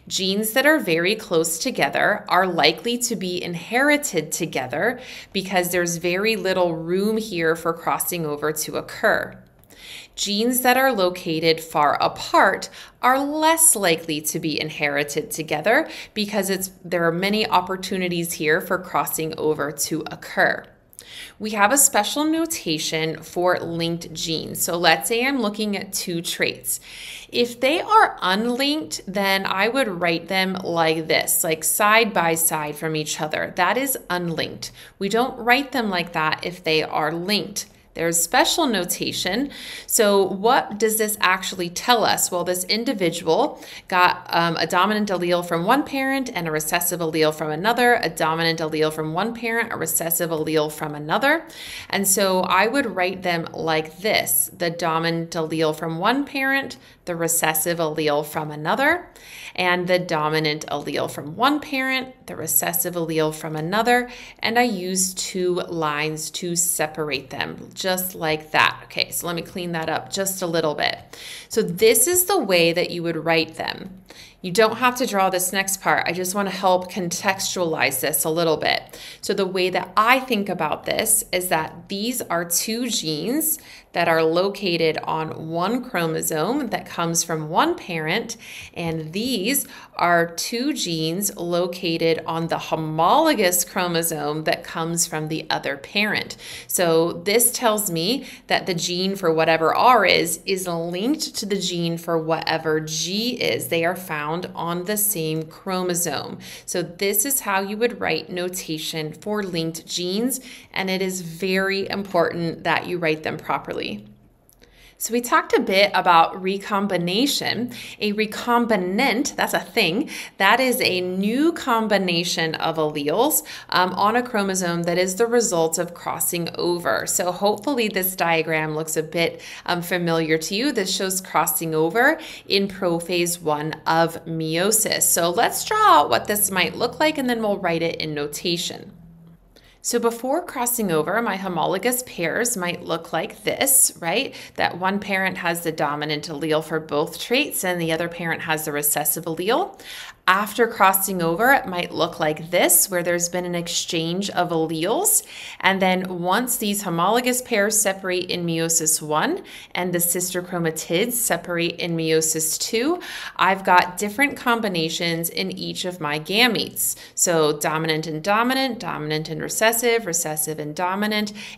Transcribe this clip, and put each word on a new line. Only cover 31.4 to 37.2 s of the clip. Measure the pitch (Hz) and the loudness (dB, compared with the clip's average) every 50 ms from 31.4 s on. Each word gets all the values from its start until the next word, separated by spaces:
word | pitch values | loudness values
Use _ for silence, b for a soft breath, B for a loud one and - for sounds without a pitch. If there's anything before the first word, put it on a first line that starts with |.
| - | 0
like | 165 160 160 - | 0 -2 0 0
side | - - - 208 208 214 226 240 202 - | 0 2 4 4 6 6 6 6 4 2
by | 185 170 165 165 | 2 2 2 2
side | 165 - - 165 156 151 151 151 | 2 0 0 0 -2 -4 -4 -6
from | - 160 160 156 | -4 -4 -2 -2
each | 156 151 - - - | -2 -2 -4 -4 -4
other. | 156 151 - 170 165 160 - | -2 -2 0 -2 -2 0 0
That | 190 175 185 214 | 2 2 4 4
is | 247 277 277 - - - - | 2 0 -2 -4 -4 -4 -4
unlinked. | 180 180 175 170 160 143 120 - - - - - B B B B B B | -2 -2 -2 -2 -2 -2 -4 -4 -6 -10 -12 -14 B B B B B B
We | 196 | -2
don't | 196 220 226 254 254 262 247 | 0 2 2 2 0 -2 -2
write | 220 240 247 277 277 262 | 2 4 4 4 2 0
them | - 254 220 202 | -2 -2 0 0
like | 185 175 170 175 | 0 -2 -2 -2
that | - 160 156 156 - - - | -2 -2 0 0 -2 -2 -4
if | 180 175 - | -8 -8 -4
they | - 160 156 156 - | 0 2 2 2 2
are | - - 160 156 156 165 | 0 0 0 0 0 -2
linked. | 170 | -2